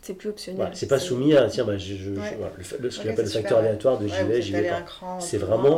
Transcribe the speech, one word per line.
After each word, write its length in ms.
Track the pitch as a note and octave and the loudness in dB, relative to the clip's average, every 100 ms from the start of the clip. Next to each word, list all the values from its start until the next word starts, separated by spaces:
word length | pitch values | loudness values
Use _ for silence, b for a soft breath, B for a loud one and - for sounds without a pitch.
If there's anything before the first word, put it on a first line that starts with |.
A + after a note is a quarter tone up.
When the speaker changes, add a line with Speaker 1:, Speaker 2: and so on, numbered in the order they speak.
Speaker 1:
C'est 140 | - | -14
plus 140 | F#3+ G#3+ | -10 -8
optionnel. 300 | G#3 - F#3+ | -8 -10 -4
Speaker 2:
voilà, 140 | G#2 - | -4 -4
c'est 100 | G2+ | 0
pas 140 | - | 0
Speaker 1:
C'est 60 | - | 0
Speaker 2:
soumis 260 | B2 C#3 | 0 6
à, 140 | D3 A2+ | 6 6
tiens, 160 | A2 | 2
bah, 120 | A2+ G2+ | 0 -2
je, 160 | F#2 G2 | -4 -8
je, 180 | F#2+ | -6
je, 60 | G2 | -6
Speaker 3:
Ouais. 140 | G#3 A2 | -6 -6
Speaker 2:
voilà, 140 | G2 - | -8 -10
le 60 | |
fa-, 140 | F#2 - | -12 -6
le, 100 | B2 | -6
ce 80 | - | -4
qu'on 80 | G#2+ | -4
Speaker 3:
Ok, 40 | |
Speaker 2:
appelle 20 | A2+ | -2
Speaker 3:
c'est 60 | |
Speaker 2:
le 60 | G#2+ | 0
Speaker 3:
super, 140 | A2 | -2
Speaker 2:
facteur 160 | G#2 A2+ | 2 4
Speaker 3:
ouais. 60 | A2 | 4
Speaker 2:
aléatoire 320 | G#2+ C3 B2 | 2 2 2
de « 80 | G#2 | 0
j'y 40 | |
Speaker 3:
Ouais, 100 | F#2+ | 0
vous 60 | G2+ | 2
Speaker 2:
vais, 80 | A#2 | 2
Speaker 3:
êtes 60 | |
Speaker 2:
j'y 100 | G#2 | 0
vais 60 | G2+ | 0
Speaker 3:
allé 100 | - | 0
Speaker 2:
pas ». 80 | - | -2
Speaker 3:
un 60 | |
cran 360 | - - - - | -6 -12 -10 -8
Speaker 2:
C'est 180 | - G#2+ | -4 -4
Speaker 3:
plus 80 | F#2+ | 0
Speaker 2:
vraiment 220 | A2+ C3+ | 4 6